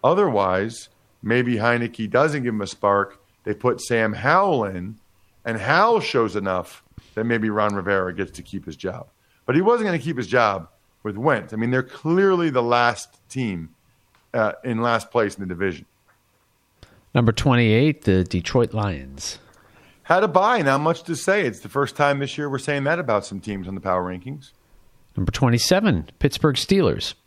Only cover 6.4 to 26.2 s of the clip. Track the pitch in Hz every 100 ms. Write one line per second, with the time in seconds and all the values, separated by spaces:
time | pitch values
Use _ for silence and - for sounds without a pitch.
6.4 | 98 92 90 - _ - _ - 117 117
7.4 | 110 104 104 101 92 98 92 90 95 -
8.4 | - 95 85 78 95 87 - _ _ _
9.4 | - 135 190 240 214 170 147 131 117 123
10.4 | 113 98 80 _ _ _ 107 101 139 123
11.4 | 85 110 117 127 131 - 156 175 196 185
12.4 | 165 127 120 120 120 110 - _ _ 131
13.4 | 120 90 80 _ _ _ _ _ _ 120
14.4 | 107 - 127 113 120 113 - 120 104 98
15.4 | 95 87 98 78 - _ _ _ _ _
16.4 | _ _ _ _ - _ _ 127 117 110
17.4 | 143 120 113 110 151 147 - 92 87 90
18.4 | 85 131 120 107 104 78 67 67 - -
19.4 | _ _ _ _ _ _ - 180 196 180
20.4 | 202 240 143 135 151 165 - 165 - 202
21.4 | 156 98 - 139 139 - 143 139 139 -
22.4 | 147 135 143 143 139 170 143 107 - 98
23.4 | 110 98 90 95 95 92 90 90 123 147
24.4 | 135 _ _ - _ _ _ - 98 -
25.4 | 127 117 - 185 147 92 78 -